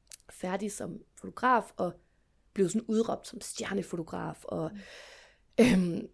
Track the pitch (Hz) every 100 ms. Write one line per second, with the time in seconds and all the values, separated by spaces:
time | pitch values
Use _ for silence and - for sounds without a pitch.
0 | _ - _ - 180 185 208 196 202 170
1 | - - 190 - 247 247 - - 180 175
2 | _ _ _ _ _ - 185 220 - 220
3 | 226 - - 247 - - - 196 175 175
4 | 165 175 165 156 - 170 160 208 196 -
5 | - - - _ _ - 226 185 180 170
6 | -